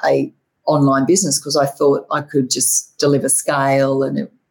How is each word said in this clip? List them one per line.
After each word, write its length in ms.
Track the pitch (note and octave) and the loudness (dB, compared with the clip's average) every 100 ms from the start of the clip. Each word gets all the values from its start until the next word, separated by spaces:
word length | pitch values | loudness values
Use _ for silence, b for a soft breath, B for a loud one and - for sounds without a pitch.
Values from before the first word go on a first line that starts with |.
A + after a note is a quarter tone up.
a 300 | D3 C#3 C#3 - _ _ - | 0 0 -2 -8 _ _ -2
online 400 | D3+ C#3 C3+ C3 | 2 2 2 2
business 320 | F#3 D#3 C3+ | 0 0 -4
'cause 160 | C#3+ C#3+ | -2 0
I 100 | C#3 | 0
thought 400 | - C#3+ C#3 - | 0 2 0 -2
I 100 | D3 | -8
could 300 | D3 D3 B2+ | -4 -4 -2
just 440 | - - - - - | -2 -2 -2 -6 -2
deliver 280 | C#3+ C#3 C3+ | 0 0 0
scale 760 | - - C#3+ C#3 C3+ C3+ C3+ | -4 -2 -2 0 2 2 0
and, 260 | C3+ D3 - _ _ | -2 -4 -8 _ _